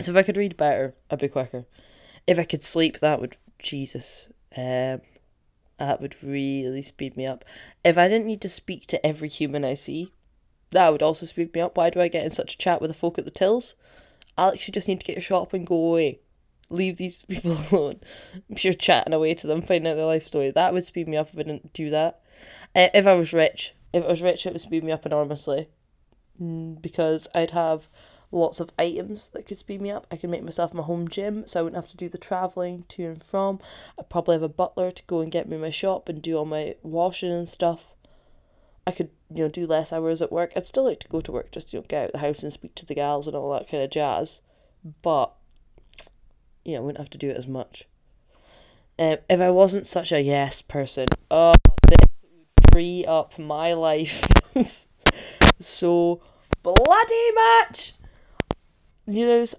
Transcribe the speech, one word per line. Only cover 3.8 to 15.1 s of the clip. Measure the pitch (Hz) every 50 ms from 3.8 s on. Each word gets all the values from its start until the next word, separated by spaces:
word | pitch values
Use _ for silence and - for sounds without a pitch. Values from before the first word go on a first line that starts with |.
| 135 - - 123 - - - - - - - _ _ _ -
um, | 131 127 127 127 127 127 131 131 131 - _ _ _ _ _ _ _ _ _ _ _ _ _ _ -
that | 143 139 - -
would | 139 139 - - -
really | 139 139 143 139 139 139 139 131 127 131 139
speed | 139 - - - 143 131 - 131
me | 131
up. | 131 127 - - - - - - - _ _ -
If | 175 160 175
I | 175 190
didn't | 214 226 214 226
need | 220 202
to | - 185
speak | - - - - 180 - - -
to | - - -
every | 156 151 156 156 151
human | - - 151 139 143 147 139
I | 127 139
see, | 143 - - 139 160 180 - - _ _ _ _ _ _ _ _ _ _ _
that | - 185 180 160
would | 151 147
also | 156 156 156 - 170
speed | - - 170 170 165 -
me | 170
up. | 175 175 - 185
Why | 165 175
do | - 180
I | 175 170
get | - 160 151
in | 160
such | - - - - -
a | -
chat | - 185 170 -
with | - 160
the | 160
folk | - - 170 170 -
at | 143
the | -
tills? | - - 190 196 220 247 226 - - - _ _ _ - - _ _ _ - _ _ -
Alex, | 180 196 - - - -
you |
just | - 214 - 208
need | 185 -
to | -
get | -